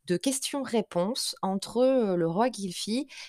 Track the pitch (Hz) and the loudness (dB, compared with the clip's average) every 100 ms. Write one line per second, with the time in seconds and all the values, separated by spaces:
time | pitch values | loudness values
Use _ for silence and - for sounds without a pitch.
0 | - 175 277 262 - 285 262 233 - 175 | -2 0 2 -2 -2 -4 0 0 0 0
1 | 190 269 - - 190 190 - 233 262 262 | 0 -2 -6 -4 -2 -2 -2 2 4 4
2 | 208 175 165 170 254 233 196 - 196 240 | 4 2 2 2 0 0 -6 -6 -2 -2
3 | 294 - | -4 -10